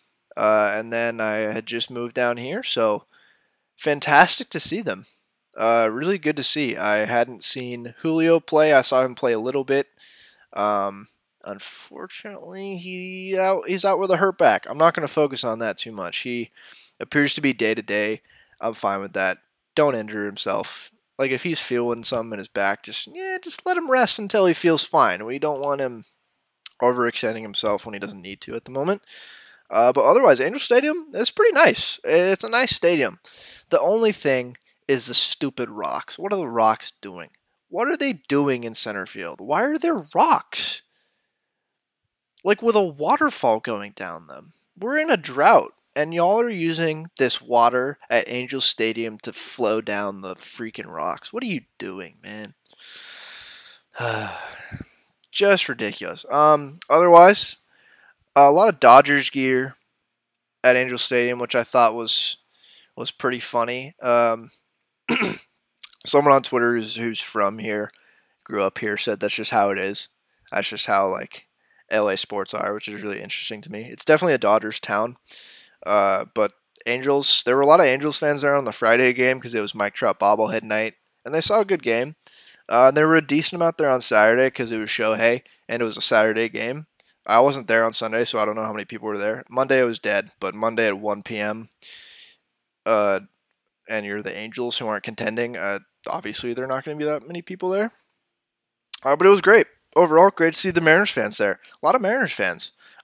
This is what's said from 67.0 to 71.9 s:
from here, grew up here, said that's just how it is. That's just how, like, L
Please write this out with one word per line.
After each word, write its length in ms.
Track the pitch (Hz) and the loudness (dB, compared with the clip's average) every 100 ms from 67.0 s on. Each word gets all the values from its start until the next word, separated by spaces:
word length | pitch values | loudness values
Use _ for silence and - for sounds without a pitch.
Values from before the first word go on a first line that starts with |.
| 117 110 | -8 -8
from 400 | - 110 101 110 | -8 -4 -2 -4
here, 320 | 110 104 104 _ _ _ _ _ - | -6 -6 -8 _ _ _ _ _ -8
grew 180 | 104 | -2
up 160 | 98 - | -2 -2
here, 180 | 107 101 | -6 -4
said 220 | - 101 | -4 -4
that's 160 | 104 - | -4 -4
just 160 | 107 | -2
how 180 | 117 101 | 0 2
it 80 | 98 | 0
is. 300 | 95 104 - _ _ _ _ | -4 -6 -10 _ _ _ _
That's 180 | - 101 | -6 -4
just 160 | 107 - | -4 -2
how, 240 | 101 98 | 0 0
like, 380 | 92 - - - _ _ _ | -4 -10 -18 -20 _ _ _
L 180 | - | -4